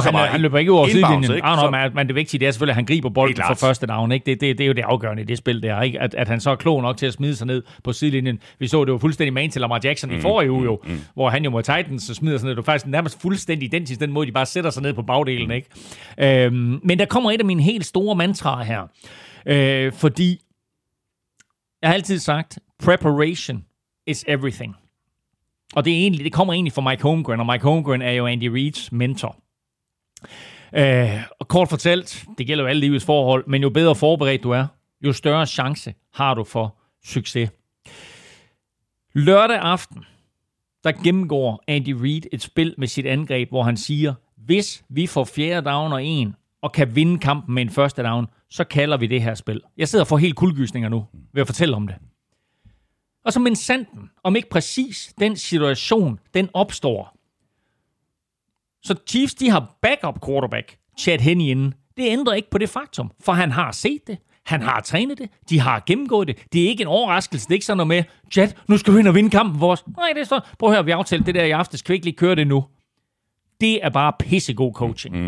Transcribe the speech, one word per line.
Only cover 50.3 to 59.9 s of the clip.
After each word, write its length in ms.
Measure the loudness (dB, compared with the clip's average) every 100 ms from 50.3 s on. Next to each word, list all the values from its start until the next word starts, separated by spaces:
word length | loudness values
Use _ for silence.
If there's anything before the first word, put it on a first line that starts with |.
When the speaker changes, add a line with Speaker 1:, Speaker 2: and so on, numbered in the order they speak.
| 2
Speaker 2:
kuldegysninger 520 | 0 2 -4 -4 -2
nu 180 | -4 -6 -16 -8
ved 80 | -2
at 60 | -2
fortælle 300 | 0 0 0
om 100 | -6
det. 100 | -10 -18 _ _ _ _ _ _ _ _ _ _ _
Og 80 | -2
så 80 | 2
minsandten, 720 | 2 0 -2 -4 -4 -16 -20 _
om 120 | 0 0
ikke 120 | 0
præcis 640 | -2 -2 -4 -4 -6 -16 -2
den 160 | -2 0
situation, 840 | -2 0 2 0 0 2 2 -2 _
den 140 | -2 -2
opstår. 640 | 0 -2 -2 -2 -2 -6 _ _ _ _ _ _ _ _ _ _ _ _ _ _ _ _ _
Så 120 | -6 -6 -2
Chiefs, 260 | -2 -2
de 160 | 0 2
har 260 | 2 0 _
backup 440 | -2